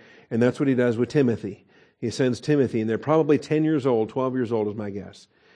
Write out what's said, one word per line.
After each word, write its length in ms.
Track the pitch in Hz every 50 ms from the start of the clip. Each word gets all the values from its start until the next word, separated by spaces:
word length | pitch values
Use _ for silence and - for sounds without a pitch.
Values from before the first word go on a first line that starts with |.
| - - - - - -
And 100 | 123 113
that's 200 | 120 123 123 -
what 100 | 151 139
he 60 | 131
does 200 | 120 123 123 117
with 140 | 110 123 120
Timothy. 560 | - 151 139 120 110 104 - 101 98 - _ _ _ _ _ _ _ _
He 120 | - 113
sends 280 | 104 - 139 127 120 -
Timothy, 420 | - - 147 143 131 110 - 117
and 80 | 110 110
they're 100 | 110 104
probably 400 | - - 156 160 156 147 151 135
ten 240 | - - 156 156 156
years 240 | 156 160 147 117 135
old, 220 | 123 113 110 107
twelve 260 | - 135 127 131 127
years 160 | 127 123 107
old 160 | 120 113 107 104
is 80 | 104
my 160 | 110 104 101
guess. 360 | 98 101 90 95 98 - - _ _ _ _ _ _